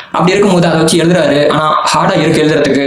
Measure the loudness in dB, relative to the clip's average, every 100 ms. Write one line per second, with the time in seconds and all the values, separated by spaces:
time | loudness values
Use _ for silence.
0 | -8 -2 0 2 2 2 0 0 0 0
1 | 0 0 0 0 0 0 -2 -2 -2 -2
2 | 0 0 0 0 0 0 0 0